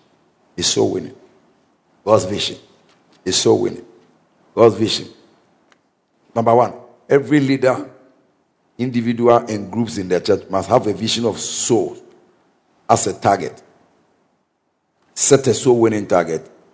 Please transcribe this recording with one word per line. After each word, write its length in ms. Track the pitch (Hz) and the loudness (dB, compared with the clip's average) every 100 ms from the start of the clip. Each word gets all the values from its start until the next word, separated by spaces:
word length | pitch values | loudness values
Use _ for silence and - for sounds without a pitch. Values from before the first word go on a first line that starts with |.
| _ _ _ _ _ - | _ _ _ _ _ -6
is 120 | - | -4
soul 240 | 110 104 | 0 0
winning. 240 | 95 80 - _ _ _ _ _ _ _ _ 101 | -2 -8 -16 _ _ _ _ _ _ _ _ 2
God's 200 | 107 92 | 2 2
vision 320 | 98 - - _ _ _ _ _ _ 92 | -6 -6 -10 _ _ _ _ _ _ -4
is 120 | - | 0
soul 240 | 117 107 | 2 2
winning. 240 | 101 - - - _ _ _ _ _ | 0 -8 -18 -20 _ _ _ _ _
God's 220 | 101 113 101 | 4 4 4
vision. 320 | 110 - - - _ _ _ _ _ _ _ _ _ _ _ 117 | -2 -4 -10 -20 _ _ _ _ _ _ _ _ _ _ _ -4
Number 180 | 113 | 2
one, 200 | 117 110 - - _ - | 2 2 -4 -20 _ 0
every 300 | 143 123 147 | 0 2 0
leader, 500 | 135 135 127 120 - - _ _ _ _ _ _ _ - | 2 0 0 -2 -6 -18 _ _ _ _ _ _ _ -8
individual, 580 | 127 120 113 117 120 120 | -4 -2 -2 0 4 4
and 340 | 117 107 92 | 2 -8 -6
groups 280 | 104 110 92 | -6 -4 -4
in 100 | 92 | -2
the 140 | 87 | -2
church 280 | - 95 - | 0 -2 -2
must 200 | 95 92 | -6 0
have 180 | 120 104 | 0 0
a 60 | |
vision 320 | 92 107 113 117 | -4 -4 -2 -2
of 120 | 85 | -4
souls 640 | - - - 113 78 - - _ _ _ _ _ _ _ - | -8 -6 0 0 0 -8 -20 _ _ _ _ _ _ _ 0
as 160 | 113 104 | 0 0
a 140 | 87 | -2
target. 420 | 107 95 69 - _ _ _ _ _ _ _ _ _ _ _ _ _ _ _ | 0 0 -2 -12 _ _ _ _ _ _ _ _ _ _ _ _ _ _ _
Set 320 | - - 139 135 | -4 2 2 2
a 60 | |
soul 280 | - 131 120 | 0 2 4
winning 260 | 113 107 90 | 2 0 0
target, 420 | 92 82 80 - _ _ | 0 0 -4 -10 _ _